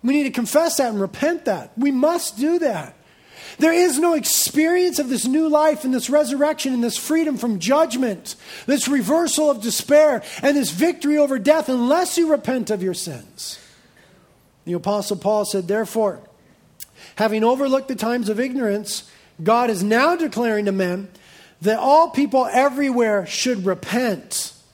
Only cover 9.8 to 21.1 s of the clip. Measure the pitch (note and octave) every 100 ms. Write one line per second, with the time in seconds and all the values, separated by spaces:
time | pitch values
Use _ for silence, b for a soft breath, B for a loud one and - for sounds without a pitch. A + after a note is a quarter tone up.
9.8 | - D4 D4+ B3 B B C4+ C#4+ A3+ E3
10.8 | D#4+ E4+ C#4+ D4+ C#4+ C4 G3+ D#4 D4+ B3+
11.8 | A#3+ D#4 F4+ - E4 D4+ - B3+ A3 G#3+
12.8 | F#3+ F3 - C3 G#2+ - - - b b
13.8 | b b b b b b _ _ - F3
14.8 | F3+ G3+ G3+ G3+ G3+ G#3+ G3+ G3 F3 G#3
15.8 | A3 A3+ G#3+ E3+ - _ _ _ _ _
16.8 | - B B - A3 G#3+ A3 C4 C#4 C4+
17.8 | C4+ C4 A3 A#3+ G#3 G#3+ C4 B3+ A3+ G3+
18.8 | G#3 - - b b _ D#3+ A#3 B3 G#3
19.8 | G3+ A3+ C#4+ F4 D#4+ G#3 A#3 G#3+ G3+ G3
20.8 | F3+ F3+ G3